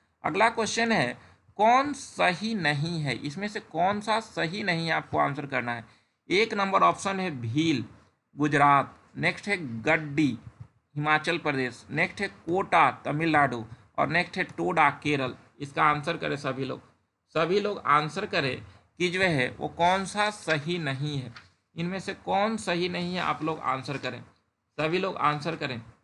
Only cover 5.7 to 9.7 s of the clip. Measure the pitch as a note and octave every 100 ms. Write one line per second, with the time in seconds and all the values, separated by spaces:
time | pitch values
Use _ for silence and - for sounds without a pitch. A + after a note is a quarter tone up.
5.7 | A#2 A#2 _ _ _ - F#3 A3 G#3 G3
6.7 | F#3+ F3 E3+ G3 F#3+ F#3 C3+ A#2 C3+ D#3+
7.7 | C3 A2 - _ _ _ - D3 D3 C#3+
8.7 | C#3+ A#2+ - _ C3+ D#3 - G#3 G3 C#3+